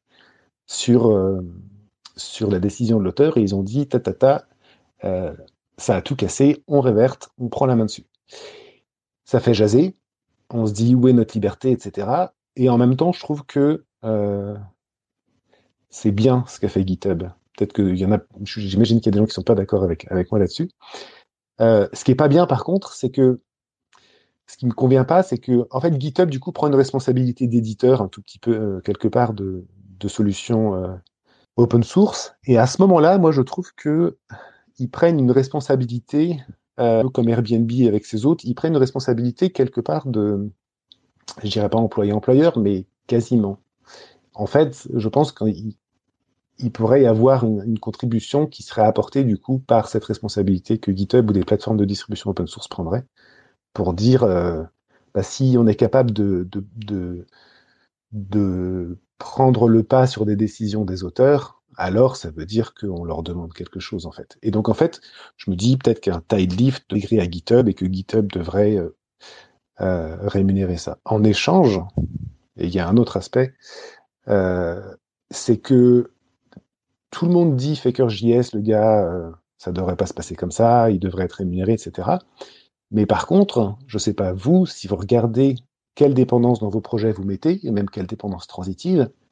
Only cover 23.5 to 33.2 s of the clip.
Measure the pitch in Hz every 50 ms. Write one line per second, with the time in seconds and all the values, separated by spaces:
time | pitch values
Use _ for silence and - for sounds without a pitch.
23.5 | _ _ _ _ _ _ _ _ _ _ _ _ _ _ _ _ _ _ _ -
24.5 | - - - 123 117 - 135 127 131 131 131 131 160 180 190 - - 120 - -
25.5 | 127 120 120 - - 131 131 170 165 135 127 151 135 - 185 170 143 131 131 -
26.5 | 170 - - 147 143 135 135 135 - 135 131 - 127 127 127 123 120 - 131 120
27.5 | 113 120 113 110 110 - - 123 131 123 107 92 - - 101 _ - - - 117
28.5 | 117 107 110 104 98 92 90 - 104 - - 110 110 127 123 113 110 101 98 95
29.5 | 92 90 90 - _ _ - - - 92 - 101 - - 107 104 98 - - -
30.5 | 120 113 110 107 98 92 92 90 92 90 - _ _ _ _ _ _ _ _ _
31.5 | - - 120 117 - 120 113 - - 180 202 208 - - - - - _ - -
32.5 | 127 117 117 127 - - 190 196 185 170 151 165 190 202